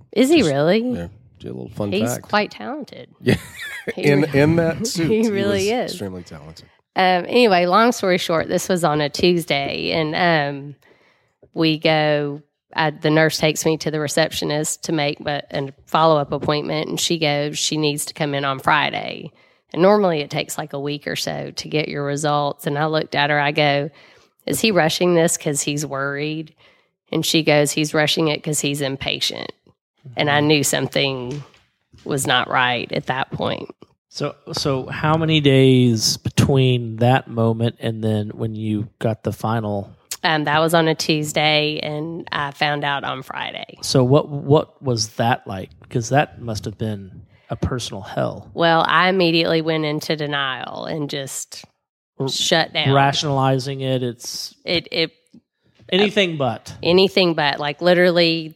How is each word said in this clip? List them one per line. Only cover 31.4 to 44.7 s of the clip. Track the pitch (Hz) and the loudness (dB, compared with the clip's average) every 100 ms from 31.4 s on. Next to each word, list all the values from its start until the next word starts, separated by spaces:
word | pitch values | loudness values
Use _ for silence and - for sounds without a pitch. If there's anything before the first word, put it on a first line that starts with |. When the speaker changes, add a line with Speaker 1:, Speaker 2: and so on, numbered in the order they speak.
| 135 _ _ _ _ - | -12 _ _ _ _ -16
Speaker 1:
was | - 139 131 | -6 -4 2
not | 127 - | 0 2
right | 135 123 120 - | 0 0 -2 -4
at | - - | -6 -4
that | 131 - | -4 -6
point. | - - - - - - _ _ | -4 -4 -4 -10 -16 -20 _ _
Speaker 3:
So, | - 151 - - | -10 -10 -10 -10
so | 165 151 131 - | -6 -2 -2 -4
how | - 156 160 | -2 0 2
many | 160 156 | 2 4
days | 139 135 131 127 123 110 - - | 6 8 8 8 6 4 0 -2
between | - - 139 135 131 123 120 110 | -2 2 4 4 4 0 -4 0
that | 120 131 - | 4 4 2
moment | 117 113 113 117 - | 0 0 0 -2 -2
and | 120 110 | -6 -4
then | 110 107 104 | -2 -2 -4
when | 117 113 | -6 -8
you | 110 110 107 120 _ | -4 -4 -4 -4 _
got | 117 110 | -2 -2
the | 113 | -4
final? | - 113 117 104 101 101 - _ - | -4 -2 -2 -2 -4 -6 -16 _ -4
Speaker 1:
Um, | 175 156 | 0 0
that | 147 151 | 2 2
was | 165 | 4
on | 170 160 | 4 2
a | |
Tuesday, | 156 - 156 151 156 151 151 151 151 | 0 0 -2 -2 0 2 2 0 -4
and | - 151 160 170 175 | -6 -8 -8 -10 -8
I | 160 143 | -6 -6
found | - 147 147 | -4 -2 -2
out | 143 139 | -4 -4
on | 131 131 | -6 -10
Friday. | - - - - - - | -10 -10 -10 -12 -16 -10
Speaker 3:
So | - 135 | 0 2
what, | 123 143 - | 4 4 2
what | 143 143 151 - | -4 2 2 2